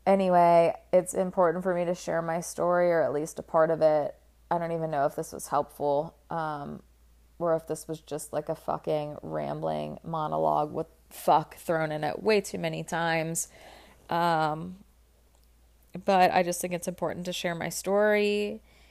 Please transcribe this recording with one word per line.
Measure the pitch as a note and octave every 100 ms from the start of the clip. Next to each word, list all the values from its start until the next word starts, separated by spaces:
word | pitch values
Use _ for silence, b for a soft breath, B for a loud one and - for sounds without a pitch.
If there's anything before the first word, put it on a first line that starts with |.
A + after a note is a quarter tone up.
| -
anyway, | G3 F#3 F3 E3+ E3+ E3+ - -
it's | F#3 E3
important | - F#3 F#3+ F3 E3+
for | F#3
me | F3
to | F3 F3
share | - E3
my | E3 E3+
story, | E3+ - E3+ F3 F3
or | E3
at | C3
least | D3 D#3+ -
a |
part | - E3 D#3+
of | D#3+
it. | D#3 D3+ C#3+ - _ _ -
I | E3+
don't | E3
even | E3+ D#3+
know | D3 C#3+
if | D#3
this | D#3+
was | - -
helpful, | C#3 C#3+ - D3 C#3+ D#3+ - -
um, | E3 D#3 D3 C#3+ D3+ _ _ _ _ _ -
or | E3+ D#3+
if | -
this | D3+ -
was | D#3+
just, | - D3+ -
like, | D3+ D3+
a | D#3
fucking | - D#3+ - D#3 D3 D3
rambling | D#3+ D#3 D3 D3+ D#3+ D3+ D3+ -
monologue | E3+ D#3+ D#3 D#3 D#3 D3+ D3+
with | D3+ E3 _ _
fuck | - - D#3 D#3 -
thrown | - D#3+ D#3
in | D3+ D3+
it | -
way | G3+ G#3
too | G3+ F#3+
many | E3 D#3+ E3
times. | E3 E3+ E3 D#3+ E3 - B B B B B -
Um, | E3+ E3+ D#3+ D#3 D#3 F3+ F#3 - _ _ _ _ _ _ _ _ _ _ F3+ G3
but | F#3+ F3+
I | -
just | F3 F3
think | F3+
it's | F3 F#3
important | F3+ E3 - F3+
to |
share | F3+ F3+
my | E3+ E3
story | - - G3+ G#3+ G#3 G#3 G#3 G#3 A3 b b b